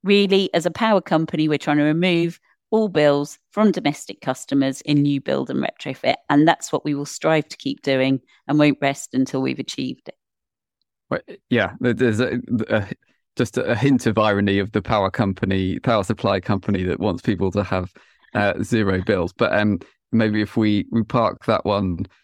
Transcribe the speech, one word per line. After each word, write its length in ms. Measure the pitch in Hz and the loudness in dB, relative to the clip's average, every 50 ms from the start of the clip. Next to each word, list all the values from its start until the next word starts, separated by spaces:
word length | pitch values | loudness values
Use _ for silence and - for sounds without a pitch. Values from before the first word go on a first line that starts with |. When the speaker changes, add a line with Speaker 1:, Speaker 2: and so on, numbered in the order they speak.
Speaker 1:
Really, 500 | - 185 202 202 202 190 196 190 196 - | 2 4 4 4 4 4 4 2 2 2
as 140 | - 170 156 | -2 -2 -2
a 60 | 175 | -2
power 280 | 165 - 233 220 214 190 | -2 -2 0 2 2 2
company, 460 | 170 - 180 160 160 156 - 156 156 | 2 2 0 0 0 0 -2 0 0
we're 120 | 156 151 139 | 0 0 -2
trying 200 | - - 147 147 | 0 0 2 2
to 60 | 147 | 2
remove 560 | 151 156 165 180 185 175 170 170 170 170 - _ _ _ _ _ _ | 2 2 2 2 2 2 2 0 -2 -4 -10 _ _ _ _ _ _
all 160 | - 220 220 208 | 0 0 0 2
bills 500 | 175 165 151 147 143 143 143 143 - _ _ _ | 2 4 4 4 4 2 0 -4 -10 _ _ _
from 180 | _ 202 220 214 | _ 2 2 2
domestic 500 | 175 - 113 143 147 - - - 98 _ | 2 2 -2 -2 -4 -4 -12 -16 -18 _
customers 600 | - 135 131 - - - 139 139 135 135 131 - | -6 -6 -6 -6 -6 -2 0 0 0 0 -2 -6
in 220 | - - 147 147 | -4 0 2 2
new 180 | 143 143 143 139 | 2 2 0 -2
build 280 | - - 135 139 135 127 | -2 -2 -4 -2 -2 -4
and 140 | 131 131 | -4 -4
retrofit. 540 | 139 - - _ - - 131 - - 131 - - _ _ | -4 -6 -8 _ -12 -12 -10 -4 -2 -2 -2 -4 _ _
And 200 | 143 147 151 165 | 4 4 4 4
that's 240 | 165 - - - | 2 -2 -4 -6
what 120 | - 143 _ | -6 -4 _
we 120 | 151 147 | -4 -6
will 100 | 139 143 | -6 -6
strive 400 | 143 - - - 165 160 156 147 _ | -10 -12 -4 -2 0 0 0 0 _
to 60 | - | -12
keep 260 | _ - 135 143 - | _ -8 -8 -8 -6
doing 360 | - 143 135 131 131 135 135 127 _ _ _ _ _ - | -2 -2 0 2 2 0 0 -2 _ _ _ _ _ -2
and 100 | 143 151 | 2 4
won't 200 | 151 147 135 - | 4 4 2 2
rest 340 | - 139 139 - - - - | -2 -4 -4 -4 -12 -6 -2
until 280 | 127 135 - - 131 | -2 -2 -2 -2 -4
we've 180 | 135 131 131 135 | -4 -4 -4 -6
achieved 480 | 135 - - - 135 131 131 _ _ - | -8 -10 -8 -8 -8 -8 -8 _ _ -20
it. 80 | - _ _ _ _ _ _ _ _ _ _ _ _ _ _ _ _ _ _ _ | -20 _ _ _ _ _ _ _ _ _ _ _ _ _ _ _ _ _ _ _
Speaker 2:
Well, 120 | - - - - - - _ _ | -8 -8 -8 -10 -20 -20 _ _
yeah, 240 | 123 117 101 87 - - | 0 0 0 0 -2 -2
there, 140 | 127 123 | -2 -2
there's 260 | 117 120 131 120 107 104 | 0 2 0 0 2 0
a, 220 | 127 113 78 123 - - 120 110 107 - | -2 -2 -2 -6 -4 -4 -4 -4 -2 -2
a, 200 | - 107 98 - - _ _ _ _ _ _ _ _ | -2 -2 -2 -4 -12 _ _ _ _ _ _ _ _
just 200 | - 123 - - | -4 -4 -2 -2
a 180 | 127 113 - 120 | -4 -2 -2 -2
hint 320 | 101 123 143 139 120 - | 0 2 2 2 2 2
of 120 | 120 107 110 | 0 2 2
irony 400 | 107 107 101 101 104 101 98 98 | 2 2 2 2 2 2 2 2
of 140 | 98 104 | 0 0
the 100 | - 107 | -2 -4
power 280 | 98 - 117 107 98 95 | -2 0 0 0 0 0
company, 680 | - - 117 98 92 - - 98 98 95 95 92 92 - | 0 0 -2 -2 -2 -4 -2 -2 -2 0 0 -2 -4 -2
power 240 | - 127 120 104 | 0 0 0 0
supply 380 | 95 - 110 - - 104 98 95 | 0 -2 -4 -2 0 0 0 0
company 420 | - - 107 98 - - 101 92 92 | 0 -2 -4 -2 0 -2 -2 -2 0
that 140 | 92 87 - | -2 -2 -2
wants 240 | 92 104 87 - | 0 -2 -2 -2
people 280 | - - 107 - 98 95 | -2 -2 -2 0 0 -2
to 100 | 90 104 | 0 -2
have, 300 | 101 - - 92 92 - _ - _ _ _ _ _ _ - | -4 -2 -4 -4 -4 -6 _ -20 _ _ _ _ _ _ -2
uh, 200 | - 104 101 92 - | 0 0 0 0 -2
zero 400 | 98 - - 110 107 98 95 92 | -2 0 0 0 2 2 0 0
bills. 300 | 90 - 104 92 85 87 | 0 0 0 0 0 -4
But, 220 | - - 120 - - | -2 -2 -2 0 2
um, 240 | 101 107 107 101 87 - - _ _ _ _ | 2 2 2 0 -2 -4 -12 _ _ _ _
maybe 300 | - 113 113 110 107 107 | 0 2 2 2 0 -2
if 160 | 107 101 - | -4 -2 0
we, 300 | 117 110 107 104 104 - - | 0 2 2 2 2 0 0
we 120 | - 117 | -2 -2
park 420 | 107 - - 127 113 101 - - - | -2 0 0 0 0 0 -2 -4 -2
that 180 | - 110 - - | 0 0 0 0
one, 420 | - 104 101 101 92 87 80 - - _ _ | 0 0 0 0 -2 -4 -4 -6 -10 _ _